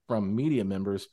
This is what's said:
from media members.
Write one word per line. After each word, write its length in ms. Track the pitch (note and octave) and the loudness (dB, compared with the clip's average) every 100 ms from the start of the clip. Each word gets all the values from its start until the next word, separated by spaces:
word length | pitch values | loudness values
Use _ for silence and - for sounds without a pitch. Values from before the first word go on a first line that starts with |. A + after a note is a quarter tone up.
| - | -4
from 260 | A2+ G2 | -2 0
media 300 | G#2+ D3+ C3+ | 0 2 2
members. 420 | F#2+ F#2+ G2 G2 - | 0 0 -2 -2 -6